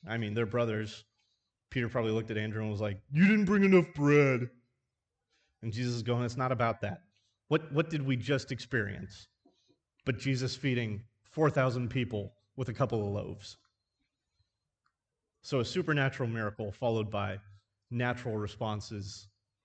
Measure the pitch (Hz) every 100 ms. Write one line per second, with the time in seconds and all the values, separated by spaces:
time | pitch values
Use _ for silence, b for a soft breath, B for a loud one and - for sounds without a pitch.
0 | - 113 107 107 113 120 117 107 107 -
1 | - _ _ _ _ _ _ 131 117 131
2 | 110 110 113 110 107 107 110 104 107 98
3 | - 147 196 214 190 208 196 185 165 147
4 | 143 147 139 127 120 - _ _ _ _
5 | _ _ _ _ _ _ 110 104 123 120
6 | 110 120 120 120 127 127 117 110 104 -
7 | - _ _ _ - 156 156 143 165 160
8 | 135 127 104 135 - 127 - 123 101 92
9 | - - - _ _ _ _ _ _ _
10 | - 110 139 131 127 - 139 123 113 104
11 | - _ _ - 156 - 131 123 120 131
12 | 117 107 101 - _ - 127 110 127 113
13 | 101 101 - 101 - - _ _ _ _
14 | _ _ _ _ _ _ _ _ _ _
15 | _ _ _ _ - 139 113 185 160 147
16 | 135 - 120 113 107 104 107 - 123 113
17 | 107 104 101 98 - - _ _ - 120
18 | 123 120 123 110 101 - 110 104 - 107
19 | 98 - - _ _ _